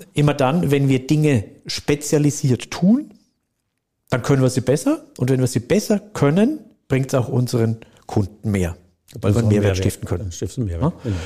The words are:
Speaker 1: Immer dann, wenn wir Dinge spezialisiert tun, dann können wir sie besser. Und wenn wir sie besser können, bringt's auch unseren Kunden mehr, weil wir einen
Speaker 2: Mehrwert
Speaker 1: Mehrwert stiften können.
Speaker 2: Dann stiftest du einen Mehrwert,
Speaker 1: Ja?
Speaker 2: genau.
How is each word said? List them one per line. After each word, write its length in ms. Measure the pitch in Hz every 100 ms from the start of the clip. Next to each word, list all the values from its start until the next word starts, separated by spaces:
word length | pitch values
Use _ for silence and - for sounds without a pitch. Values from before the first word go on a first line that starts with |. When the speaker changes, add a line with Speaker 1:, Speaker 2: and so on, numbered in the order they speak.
| -
Speaker 1:
Immer 200 | - 147
dann, 380 | 143 127 170 160
wenn 160 | 139 139
wir 180 | 131 127
Dinge 380 | 151 151 127 - -
spezialisiert 1080 | - - - 147 - 151 147 - 139 120 -
tun, 400 | - 180 247 - - _ _ _ _ _ _ _ _ _
dann 120 | 127
können 200 | - 135
wir 80 | 127
sie 120 | 127
besser. 420 | 117 147 277 320 - -
Und 140 | 123
wenn 80 | 131
wir 80 | 127
sie 140 | -
besser 400 | - 185 208 208
können, 580 | - - 143 165 226 311 - _ -
bringt's 260 | 131 131
auch 140 | 135 110
unseren 480 | 120 123 120 113 113 - _ -
Kunden 440 | - 95 - 113
mehr, 260 | 98 87 85 _ _ _ -
weil 120 | 104
wir 100 | 107
einen 40 | 110
Speaker 2:
Mehrwert 160 | 104
Speaker 1:
Mehrwert 140 | 101 92
stiften 320 | 95 - -
können. 160 | 90
Speaker 2:
Dann 80 | 92
stiftest 240 | - 98 -
du 60 |
einen 80 | 107
Mehrwert, 220 | 85 143
Speaker 1:
Ja? 80 | -
Speaker 2:
genau. 120 | 123 90